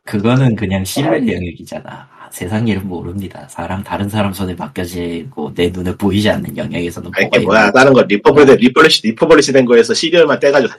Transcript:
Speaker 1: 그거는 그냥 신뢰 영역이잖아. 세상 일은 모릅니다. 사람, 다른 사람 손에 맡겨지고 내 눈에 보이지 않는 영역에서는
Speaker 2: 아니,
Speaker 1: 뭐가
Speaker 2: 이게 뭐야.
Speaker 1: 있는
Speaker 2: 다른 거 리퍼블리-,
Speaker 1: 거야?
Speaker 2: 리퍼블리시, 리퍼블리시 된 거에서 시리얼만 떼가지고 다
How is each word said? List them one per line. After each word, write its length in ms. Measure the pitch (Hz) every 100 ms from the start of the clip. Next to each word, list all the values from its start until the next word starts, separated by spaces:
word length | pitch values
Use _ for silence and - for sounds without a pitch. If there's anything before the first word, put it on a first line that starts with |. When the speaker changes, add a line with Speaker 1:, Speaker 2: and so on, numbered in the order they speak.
Speaker 1:
그거는 520 | - 104 110 127 127 107
그냥 280 | 98 95
신뢰 340 | 95 135 143 156
영역이잖아. 1080 | 117 90 87 - - - - - - - -
세상 380 | - 90 107 117
일은 180 | 95 95
모릅니다. 640 | 85 87 98 92 - -
사람, 340 | - 82 95
다른 260 | - 90 101
사람 240 | 107 101
손에 220 | 92 92
맡겨지고 1000 | 87 73 92 87 87 85 85 73 - 73
내 160 | 87 87
눈에 260 | 92 90 92
보이지 320 | 101 98 104
않는 280 | - - -
영역에서는 540 | - 87 87 - -
Speaker 2:
아니, 100 | -
Speaker 1:
뭐가 120 | 101 123
Speaker 2:
이게 80 | 98
뭐야. 140 | 110
Speaker 1:
있는 120 | 101
Speaker 2:
다른 200 | 127 139
거 80 | 123
리퍼블리-, 440 | 92 104 156 143 135
Speaker 1:
거야? 100 | 107
Speaker 2:
리퍼블리시, 500 | 123 151 156 - -
리퍼블리시 440 | - 156 151 139
된 120 | 131
거에서 300 | 120 117 113
시리얼만 440 | 110 160 170 156 120
떼가지고 320 | 143 143
다 60 | 113